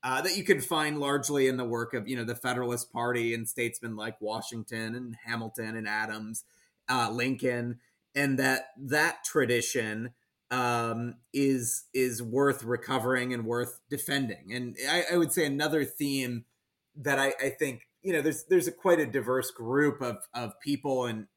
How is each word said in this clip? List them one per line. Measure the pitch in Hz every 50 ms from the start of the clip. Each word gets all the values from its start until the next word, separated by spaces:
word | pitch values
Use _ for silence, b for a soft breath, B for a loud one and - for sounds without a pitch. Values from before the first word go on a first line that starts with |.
| -
uh, | 127 131 135
that | 156 185 170
you | 202 175
can | - 190 143
find | 127 - 170 156 151 151 151 147
largely | 143 139 143 143 131 - 147 143 135
in | 131 127
the | 127 127
work | 117 117 117 117 117 -
of, | 120 104
you | 110 131
know, | 123 113
the | 113 120
Federalist | 117 - 127 123 123 123 120 120 117 - -
Party | - 120 120 120 123 120 113 117 117
and | 117 113
statesmen | 113 - - 120 117 - - - 117 110
like | 107 107 113 110 -
Washington | 107 104 110 113 110 - 120 113 107 - 117 113 113 110 113
and | 123 127 120 113 - -
Hamilton | 113 117 113 113 110 - - 113 110 113
and | 113 107
Adams, | 104 104 107 110 110 107 107 107 107 113 - b b b b b b b b _ -
uh, | 127 127 120 107
Lincoln, | 110 120 120 131 135 - - 127 123 120 117 120 120 120 b b b b b _ _
and | 139 143 139 135 131
that, | 135 135 131 131 - - -
that | - 139 131 139 151 156 170 - - -
tradition, | - - 156 131 113 123 117 113 - - 131 113 107 107 110 117 123 - _ _ _ _ _ _ _
um, | 127 127 123 123 120 117 117 117 113 113 120 120 117 - _ _ -
is, | 139 139 135 135 127 120 113 - - - _ _
is | 131 127 127 120 107
worth | 120 113 110 135 139 139 135 135 110
recovering | 113 120 117 - - 135 127 117 123 131 127 123 127 127
and | 120 113
worth | 110 120 120 120 117 - - _ _
defending. | 143 139 - - 143 139 135 113 98 - 71 90 113
And | 127 123 120 - - 127 139
I, | 160 175 170 - 175
I |
would | 175 170 143
say | - 180 160
another | 143 139 139 151 156 151 160 139
theme | - - - 147 143 139 135 131 123 120 117 117 _ _ _ _ _ _ _ _ _ _
that | 151 127 143 139 139
I, | 135 135 - -
I | 131 139
think, | 131 - 156 139 123 117 - _ _ _
you | - 190 175
know, | 156
there's, | 139 156 143 - -
there's | - 185 180 160
a | 175
quite | 170 - - 190 170 160
a | 151
diverse | 120 113 139 113 120 127 131 117 -
group | - - 117 113 131 143 147 147 139 143
of, | 131 120 113 - - - -
of | 120 120 110 - _
people | - 143 143 135 - 147 131 127 123
and, | 120 113 107 107 _ _